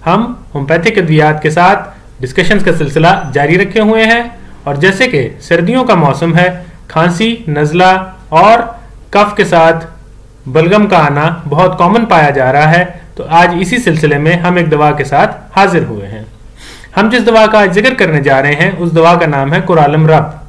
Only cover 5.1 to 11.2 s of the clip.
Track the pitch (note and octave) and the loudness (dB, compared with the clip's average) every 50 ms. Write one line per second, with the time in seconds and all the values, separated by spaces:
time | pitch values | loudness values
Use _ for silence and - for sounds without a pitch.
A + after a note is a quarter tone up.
5.1 | B3+ D3 B2 A2 - - - - E3+ E3+ E3+ F3+ A#3 B3+ B3+ A#3+ G#3+ F3 D#3 C#3 | 0 -2 -4 -4 -8 -14 -4 -2 0 0 0 0 0 0 0 2 2 2 2 0
6.1 | C3+ C#3 E3+ E3+ D#3+ E3+ F3+ F3+ F3+ F3 - - - - - - - D#3+ D#3+ F3 | 0 -2 -2 0 2 2 2 0 -2 -6 -14 -18 -20 -20 -20 -6 -2 0 0 0
7.1 | F3 E3+ A3 A3+ A#3 A3+ - - D3 D3 D3+ D3 D#3 F3 F#3 F#3 F#3 F#3+ F#3+ - | 0 -2 -2 -2 -4 -6 -6 -6 -4 -2 -2 -2 0 2 2 2 2 0 -2 -8
8.1 | - - - - D3+ D#3+ F#3 G#3 A3+ A#3+ A#3 - - - - - - - - - | -14 -20 -14 -2 0 2 4 4 4 2 0 -4 -10 -16 -20 -20 -20 -20 -20 -4
9.1 | - G3+ G#3 G3+ - - F#3+ E3+ - E3+ E3 E3 E3 E3 - - - - - - | 0 0 0 0 0 -4 -2 0 2 2 2 2 2 0 -6 -12 -20 -20 -20 -20
10.1 | - - - - - - - C#3 B2+ D#3 E3 E3+ G3 G#3+ G#3 G3 F#3+ E3+ D3+ C#3+ | -20 -20 -20 -20 -20 -18 -16 -4 0 0 0 2 2 2 2 2 2 2 2 0
11.1 | C#3+ C#3+ | 0 -2